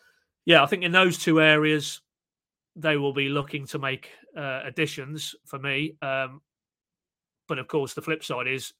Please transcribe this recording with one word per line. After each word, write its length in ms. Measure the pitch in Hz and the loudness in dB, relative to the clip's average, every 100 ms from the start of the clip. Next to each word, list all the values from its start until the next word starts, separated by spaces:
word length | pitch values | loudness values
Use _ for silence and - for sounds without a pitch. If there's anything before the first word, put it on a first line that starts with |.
| _ _ _ _ - | _ _ _ _ 6
yeah, 160 | 160 | 6
I 40 | 170 | 6
think 180 | 190 | 2
in 80 | 175 | 2
those 260 | 180 185 - | 4 4 2
two 220 | - 156 | 2 6
areas, 600 | 156 151 156 151 143 - _ _ _ _ _ _ _ - | 6 6 4 0 -2 -10 _ _ _ _ _ _ _ -6
they 220 | 156 147 | 0 0
will 160 | 139 | 0
be 160 | 135 139 | 0 0
looking 360 | 143 139 147 135 | -2 -4 -8 -8
to 120 | 143 | -6
make, 300 | 135 131 - - _ - | -6 -6 -12 -20 _ -12
uh, 240 | 143 131 135 | -8 -8 -8
additions 680 | 127 151 147 135 151 - - - | -4 -4 -4 -12 -10 -12 -14 -14
for 120 | 139 | -10
me. 380 | 139 135 156 156 | -4 -4 -4 -6
Um, 400 | 139 135 131 135 _ _ _ _ _ _ _ _ _ _ - | -6 -4 -4 -10 _ _ _ _ _ _ _ _ _ _ -10
but 120 | 139 | -8
of 80 | 127 | -4
course, 260 | 156 135 | -4 -4
the 80 | - | -6
flip 220 | 151 156 | -6 -6
side 240 | - 123 123 | -6 -6 -4
is 260 | 131 131 - | -6 -8 -10